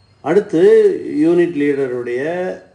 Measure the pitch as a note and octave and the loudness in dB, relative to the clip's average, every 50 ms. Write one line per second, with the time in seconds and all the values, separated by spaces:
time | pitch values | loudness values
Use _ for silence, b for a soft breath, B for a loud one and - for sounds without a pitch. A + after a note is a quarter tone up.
0 | _ _ _ _ - C3 E3 G#3 G3+ - - D#3 F3+ G#3 A3 A3 G#3+ G3+ F3+ - | _ _ _ _ -4 -2 0 0 0 0 2 2 4 6 6 6 4 2 0 -2
1 | - - C#3 D3 D#3 E3 F3 F3 F3 D#3 - C#3+ C#3+ D3 C#3+ C3+ C#3 B2+ B2 B2 | -6 -6 -4 0 0 2 2 2 0 0 -2 -2 -2 -2 -2 -2 -4 -4 -6 -6
2 | A#2+ B2 A#2+ B2 C#3 D#3 F3 F3+ F#3 F#3 F#3 - - _ _ | -6 -6 -6 -6 -6 -6 -6 -6 -6 -8 -10 -12 -16 _ _